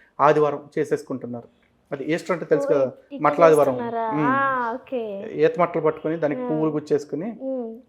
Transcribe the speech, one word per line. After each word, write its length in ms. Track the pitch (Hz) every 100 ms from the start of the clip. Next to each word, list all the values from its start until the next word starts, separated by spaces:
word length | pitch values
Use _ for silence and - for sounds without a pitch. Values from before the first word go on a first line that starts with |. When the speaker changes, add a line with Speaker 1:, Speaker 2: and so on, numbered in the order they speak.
| _ -
Speaker 1:
ఆదివారం 480 | 143 151 147 143 - 160
చేసేసుకుంటున్నారు. 680 | 143 147 - 127 120 120 - _ _ _ -
అది 120 | 143
ఈస్టర్ 280 | 131 165 175
అంటే 120 | 175
తెలుసు 220 | 170 147 139
Speaker 2:
ఓ, 40 |
Speaker 1:
కదా, 220 | 147 127 - -
Speaker 2:
ఇట్లా 180 | 285 147
Speaker 1:
మట్ల 140 | 147
ఆదివారం. 280 | 165 151 139
Speaker 2:
చేస్తున్నారా? 400 | 127 233 233 226
Speaker 1:
మ్మ్. 140 | 156 240
Speaker 2:
ఆ, 460 | 269 277 254 233
ఓకే. 580 | 247 - 254 220 196 -
Speaker 1:
ఈత 280 | 147 156 165
మట్టలు 220 | 170 165
పట్టుకొని 340 | 151 156 160 165
దానికి 240 | 151 143
Speaker 2:
ఆ. 80 | 151
Speaker 1:
పువ్వులు 220 | 156 156
గుచ్చేసుకుని 680 | 147 147 147 147 147 214 226
Speaker 2:
మ్మ్. 340 | 262 262 226 226